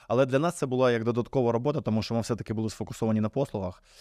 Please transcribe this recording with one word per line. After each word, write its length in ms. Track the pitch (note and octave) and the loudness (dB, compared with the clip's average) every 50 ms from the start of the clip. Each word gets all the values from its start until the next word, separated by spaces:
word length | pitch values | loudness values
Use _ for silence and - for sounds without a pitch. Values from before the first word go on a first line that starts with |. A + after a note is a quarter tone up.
| - - | -6 0
Але 180 | A2+ B2 C#3 | 2 4 4
для 140 | B2+ B2+ C3+ | 4 4 2
нас 180 | D3+ F3 E3+ - | 0 0 -2 -2
це 80 | - | -4
була 260 | C3+ B2+ B2+ C3 B2+ | -2 0 2 4 4
як 120 | A#2+ A2+ A2 | 4 2 0
додаткова 480 | A#2 A#2 A#2+ A2+ - - C#3 B2 A#2 | 0 0 0 -2 0 0 2 2 2
робота, 300 | A#2 A#2 B2 D3 D3 D3 | 2 2 0 0 -2 -2
тому 200 | G#2 - A2 A2 G#2 | 0 0 0 0 0
що 120 | - A#2 | 0 -2
ми 60 | A#2 | -2
все-таки 320 | G#2+ - B2 G2 - - A2 | 0 -2 -4 -4 -4 -4 -4
були 160 | G#2+ A2 A2 | -4 -4 -4
сфокусовані 520 | - - A2 - - - A#2 A2 A2 G#2+ | -6 -8 -10 -10 -6 -2 0 0 2 2
на 80 | G#2+ A2 | 0 0
послугах. 540 | - C3+ C#3 - - A2 F#2+ F2+ F#2+ - _ _ - - | 0 -2 -2 -2 -4 -6 -6 -8 -8 -12 _ _ -20 -20